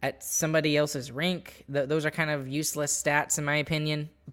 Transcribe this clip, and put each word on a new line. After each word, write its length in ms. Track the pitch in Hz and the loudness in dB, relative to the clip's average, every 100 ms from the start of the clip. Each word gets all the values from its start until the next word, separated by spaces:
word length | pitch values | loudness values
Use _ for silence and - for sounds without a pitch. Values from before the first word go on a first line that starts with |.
at 220 | 135 - | -6 -4
somebody 540 | - - 160 160 151 147 | -2 0 2 4 4 4
else's 340 | 147 143 127 | 2 -2 -6
rink. 540 | 123 175 175 - - - | -2 -2 -2 -6 -18 -4
Th-, 160 | 139 135 | -2 2
those 180 | 156 151 | 2 0
are 60 | |
kind 180 | 160 156 | 0 0
of 160 | 147 131 | 0 -2
useless 560 | 147 151 151 147 - | -2 -2 -2 -2 0
stats 340 | 151 147 - - | 2 2 2 0
in 80 | |
my 120 | 147 147 | 0 0
opinion. 520 | 143 156 151 151 151 - - | 0 0 0 -2 -4 -12 -12